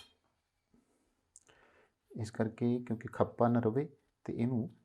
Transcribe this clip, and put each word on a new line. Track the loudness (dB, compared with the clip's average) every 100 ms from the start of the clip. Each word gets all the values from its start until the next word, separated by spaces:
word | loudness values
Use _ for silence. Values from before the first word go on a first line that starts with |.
| -14 _ _ _ _ _ _ _ _ _ _ _ _ -20 -20 -20 _ _ _ _ _
ਇਸ | -8 -6
ਕਰਕੇ | -2 -4 -2 -2 0
ਕਿਉਂਕਿ | -4 -6 -4
ਖੱਪਾ | -2 0 4 4
ਨਾ | 4
ਰਵੇ | 4 2 -2 -8 _ _ -8
ਤੇ |
ਇਹਨੂੰ | -2 0 0 -4 -8